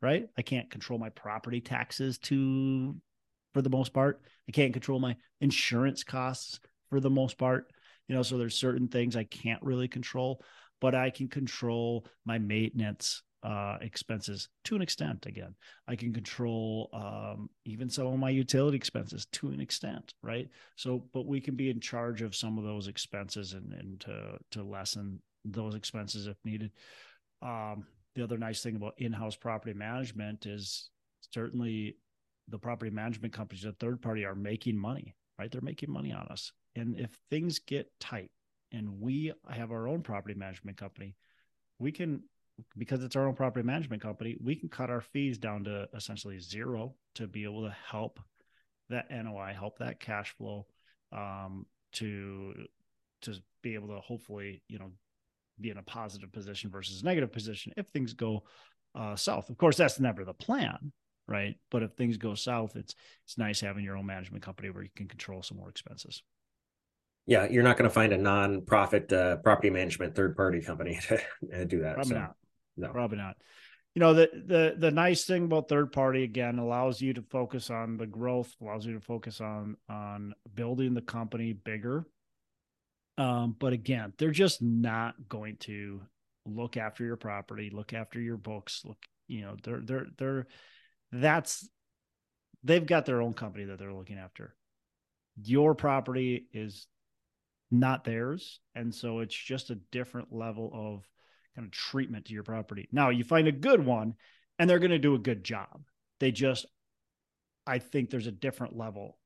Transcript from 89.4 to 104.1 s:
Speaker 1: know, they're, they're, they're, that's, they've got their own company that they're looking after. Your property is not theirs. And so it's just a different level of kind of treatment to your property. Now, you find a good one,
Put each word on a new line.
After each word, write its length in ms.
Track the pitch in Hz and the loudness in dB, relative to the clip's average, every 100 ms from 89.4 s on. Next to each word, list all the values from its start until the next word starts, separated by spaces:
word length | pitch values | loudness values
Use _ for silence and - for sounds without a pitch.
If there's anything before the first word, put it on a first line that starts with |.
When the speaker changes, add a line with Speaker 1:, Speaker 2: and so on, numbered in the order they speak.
Speaker 1:
know, 140 | 101 101 | -8 -10
they're, 180 | 117 120 | -6 -6
they're, 260 | 117 131 - - | -4 -6 -6 -4
they're, 300 | 135 135 127 - - - _ _ - | -2 -2 -4 -14 -20 -20 _ _ -10
that's, 560 | 123 151 160 - - - _ _ _ _ _ _ _ _ - | 4 6 6 2 -8 -10 _ _ _ _ _ _ _ _ -8
they've 220 | 127 170 156 | 4 4 6
got 180 | 165 | 4
their 160 | 143 123 | 4 2
own 140 | 117 | 2
company 320 | - 107 101 98 | -2 -6 -8 -10
that 120 | 92 | -10
they're 140 | 98 | -10
looking 260 | 95 92 98 | -10 -10 -12
after. 380 | 92 - 101 _ _ _ _ _ _ _ _ - | -14 -16 -18 _ _ _ _ _ _ _ _ -10
Your 320 | 104 139 151 | 4 6 8
property 720 | 151 147 135 123 127 127 123 - | 6 4 2 2 0 0 0 -4
is 340 | 110 107 95 - _ _ _ _ _ _ _ - | -8 -8 -10 -20 _ _ _ _ _ _ _ 2
not 340 | 120 131 131 | 6 6 2
theirs. 560 | - 113 127 180 - - _ | 0 -2 -2 -4 -8 -18 _
And 200 | 120 117 | -6 -6
so 240 | - 120 113 | -4 -6 -4
it's 160 | 110 | -4
just 340 | - - 131 - | -6 -6 -6 -6
a 60 | 110 - | -8 -6
different 420 | 123 123 123 - | -6 -6 -8 -8
level 380 | 113 113 107 113 | -6 -6 -6 -8
of 340 | 110 107 101 - _ _ _ _ | -6 -8 -8 -14 _ _ _ _
kind 120 | - 104 | -14 -12
of 60 | |
treatment 540 | - - 135 127 110 - | -8 -4 -2 -2 -6 -8
to 60 | |
your 100 | 107 | -10
property. 460 | 101 110 104 101 - | -6 -6 -6 -10 -2
Now, 180 | 143 135 | 4 6
you 140 | 123 | 4
find 240 | 120 165 156 | 6 8 8
a 40 | |
good 320 | 139 233 233 | 6 8 8
one, 300 | 127 117 110 | 8 2 0